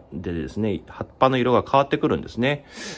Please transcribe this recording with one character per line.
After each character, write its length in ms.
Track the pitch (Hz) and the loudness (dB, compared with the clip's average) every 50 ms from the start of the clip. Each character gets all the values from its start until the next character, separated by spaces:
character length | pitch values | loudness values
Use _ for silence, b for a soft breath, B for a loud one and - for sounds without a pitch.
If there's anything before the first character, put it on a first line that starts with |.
| - _ - | -10 _ -12
で 180 | - 98 87 | -10 -8 -6
で 160 | 85 82 73 | -6 -6 -6
す 100 | 73 - | -6 -4
ね、 260 | 101 110 104 92 80 - | -4 -2 -2 -2 -4 -8
葉 180 | - - - 92 | -12 -12 -12 -12
っ 20 | - - | -12 -2
ぱ 120 | - 131 131 | 0 2 2
の 80 | 131 | 4
色 160 | 127 117 127 120 | 2 2 4 4
が 100 | 101 - - | 2 4 4
変 100 | 135 139 | 4 2
わ 60 | 139 | 4
っ 20 | |
て 100 | - 151 | 2 0
く 100 | - 156 | 0 2
る 100 | 135 92 | 0 0
ん 40 | 69 | -2
で 80 | - - | -4 -6
す 80 | - | -4
ね。 280 | 113 123 139 147 147 B B B B B B B | -2 0 0 0 -2 B B B B B B B